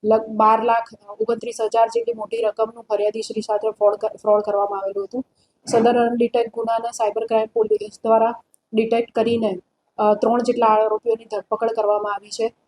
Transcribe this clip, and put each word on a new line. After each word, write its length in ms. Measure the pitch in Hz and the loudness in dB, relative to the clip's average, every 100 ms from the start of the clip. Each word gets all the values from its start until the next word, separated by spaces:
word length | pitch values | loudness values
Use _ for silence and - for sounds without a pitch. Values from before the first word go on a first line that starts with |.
લગ-, 220 | 214 220 220 | 2 0 0
બાર 360 | 214 214 226 | 2 4 4
લાખ 260 | 233 233 233 - 202 214 | 2 0 -2 -16 -20 -8
ઓગણત્રીસ 380 | 220 233 226 226 | -4 -4 -6 -6
હજાર 280 | 220 233 226 | -2 2 2
જેટલી 260 | 233 233 | 0 -4
મોટી 220 | 226 208 226 | -8 -8 -4
રકમનું 480 | 220 208 220 233 | -4 -2 -4 -4
ફરિયાદી 380 | 226 208 208 220 | -6 -2 -2 -4
શ્રી 180 | 220 220 | -8 -8
સાથે 300 | - 208 220 | -2 -2 -2
ફ્રોડ 240 | 208 208 | 2 2
ક-, 220 | 208 214 - | 2 -6 -4
ફ્રોડ 240 | 220 208 | 2 2
કરવામાં 400 | 208 202 202 196 | 2 -2 -2 -4
આવેલું 240 | 196 202 | -6 -6
હતું. 200 | 196 247 - _ _ _ - | -8 -8 -12 _ _ _ -2
સદર 420 | 240 226 240 233 | 2 4 4 0
અનડિટેક્ટ 420 | 240 233 247 233 | 0 0 0 -2
ગુનાના 360 | 233 226 226 233 | -4 -2 -2 -4
સાયબર 360 | - 220 214 226 | -4 -2 -2 0
ક્રાઇમ 200 | 226 220 | 0 0
પોલીસ 540 | - 214 214 208 - | 0 0 0 -2 -8
દ્વારા 300 | 226 226 226 233 _ _ _ | 2 4 4 -2 _ _ _
ડિટેક્ટ 400 | 220 226 233 233 | -2 0 0 -2
કરીને, 460 | - 226 233 220 185 _ _ _ - | -2 0 0 -2 -4 _ _ _ 0
અ, 160 | 214 | 2
ત્રણ 280 | 208 226 240 | 2 2 2
જેટલા 240 | 240 240 226 | 0 2 4
આરોપીઓની 580 | 214 220 214 240 226 | 4 2 0 -2 -4
ધરપકડ 440 | 226 208 - 214 226 | -4 -10 -6 -4 -2
કરવામાં 460 | 220 208 208 208 | -2 0 0 -2
આવી 160 | 202 208 | -8 -10
છે. 240 | - 226 _ | -6 -6 _